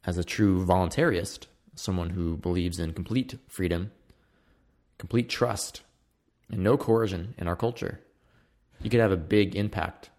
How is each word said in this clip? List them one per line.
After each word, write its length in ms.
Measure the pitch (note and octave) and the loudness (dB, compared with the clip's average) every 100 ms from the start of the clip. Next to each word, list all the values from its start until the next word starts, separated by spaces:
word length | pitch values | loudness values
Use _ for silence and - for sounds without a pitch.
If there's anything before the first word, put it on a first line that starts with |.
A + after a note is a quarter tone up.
as 120 | - F2 | -2 -2
a 80 | |
true 400 | E2+ - G#2 F#2 | -2 2 4 4
voluntarist, 800 | F#2 F#2 F2 - E3 F#2 - - - _ _ | 4 4 4 2 0 0 -4 -10 -18 _ _
someone 360 | - - F#2 E2+ | -12 -4 -2 -2
who 260 | F2+ E2+ D#2+ | -2 -2 -2
believes 420 | F2+ F2+ F2 F2 | -2 0 0 -2
in 140 | E2 | -6
complete 420 | D#2+ F2+ A#2+ B2+ - _ | -6 -4 -2 -4 -10 _
freedom, 420 | - F2+ E2+ G#2 _ _ _ _ _ _ _ _ _ _ _ | -4 -2 0 -4 _ _ _ _ _ _ _ _ _ _ _
complete 320 | - A#2+ A#2+ | -2 0 0
trust, 540 | - A#2+ G#2 - - _ _ _ _ _ _ _ | -2 -2 -2 -8 -12 _ _ _ _ _ _ _
and 120 | - | -2
no 160 | F#2 C3+ | 2 2
coercion 560 | - A2+ A2 F#2 F#2 - | 4 2 2 -2 -8 -6
in 120 | E2+ | -4
our 80 | F2 | -2
culture, 440 | A#2 A#2 - - _ _ _ _ _ _ _ _ | -4 -4 -10 -10 _ _ _ _ _ _ _ _
you 100 | G#2+ | 0
could 100 | A#2 | 4
have 120 | A2 | 4
a 40 | F#2+ | 2
big 400 | D#2+ G#2+ G2 G2+ | 4 4 4 2
impact. 540 | G#2 G2 E2+ - - | -2 -2 -4 -6 -20